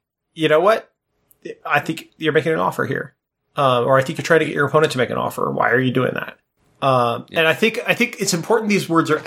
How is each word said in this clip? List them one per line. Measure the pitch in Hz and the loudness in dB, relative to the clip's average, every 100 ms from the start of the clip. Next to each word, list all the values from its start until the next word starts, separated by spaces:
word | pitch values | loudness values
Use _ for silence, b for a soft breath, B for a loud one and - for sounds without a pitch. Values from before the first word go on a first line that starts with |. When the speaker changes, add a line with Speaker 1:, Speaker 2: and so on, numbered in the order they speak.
| _ _ _ | _ _ _
Speaker 1:
you | - 151 | -2 2
know | 156 | 4
what? | 190 226 - _ _ _ _ _ 170 - - | 4 2 -2 _ _ _ _ _ -18 -14 -2
I | 147 | -2
think | 143 165 - - | -2 -8 -12 -6
you're | 156 | -2
making | 151 156 | 0 0
an | 160 | 0
offer | 185 - - | -2 -2 -4
here. | - - _ _ _ _ - | -6 -8 _ _ _ _ -2
Um, | 139 123 123 | 2 2 4
or | 135 | 2
I | |
think | 135 147 | 2 -4
you're | |
trying | 139 160 | 2 2
to | 156 | 2
get | - | -2
your | 139 | 0
opponent | 151 151 | 2 2
to | 131 | 0
make | 117 | -2
an | 120 | -2
offer. | - - - | -4 -4 -4
Why | 139 110 | 0 2
are | 120 | 2
you | 131 | 2
doing | 127 123 | 0 -2
that? | - - - _ _ _ _ | -2 -8 -12 _ _ _ _
Um, | 139 131 120 120 - | 0 2 0 -2 -4
Speaker 2:
Yeah. | 170 | 0
Speaker 1:
and | 160 | 0
I | |
think, | 156 220 220 196 | 2 0 0 -2
I | |
think | 170 233 - | -2 -2 -4
it's | 202 | -4
important | 170 160 226 208 | -2 0 0 0
these | 196 139 | -2 0
words | 165 143 | 0 2
are | 151 | 0